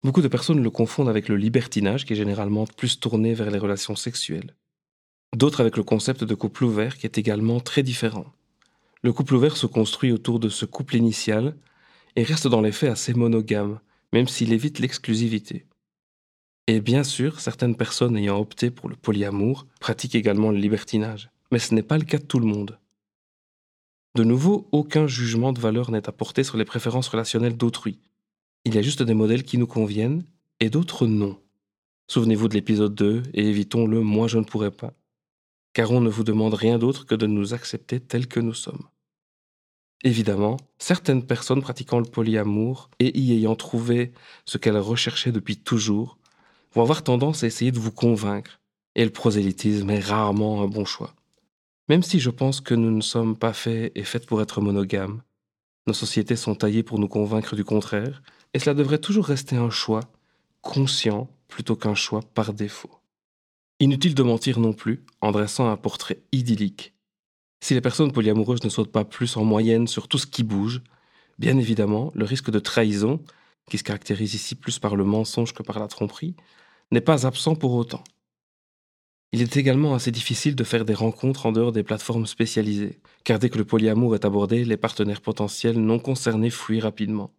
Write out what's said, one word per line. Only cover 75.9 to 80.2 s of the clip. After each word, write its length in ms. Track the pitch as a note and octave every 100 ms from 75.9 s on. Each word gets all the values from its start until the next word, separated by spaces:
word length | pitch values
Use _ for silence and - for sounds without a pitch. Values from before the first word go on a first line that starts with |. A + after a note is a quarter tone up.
| - G#2 - D#3+ F3+ _ _ _ _ _
n'est 100 | A#2+
pas 240 | A#2 D3+ B2+
absent 300 | A#2+ - D#3
pour 180 | C#3
autant. 300 | B2 A#2 - - _ _ _ _ _ _ _ _ _ _ _ _
Il 100 | A#2
est 140 | A#2+ C#3
également 400 | C3+ C3 D3+ C3
assez 160 | B2
difficile 460 | A#2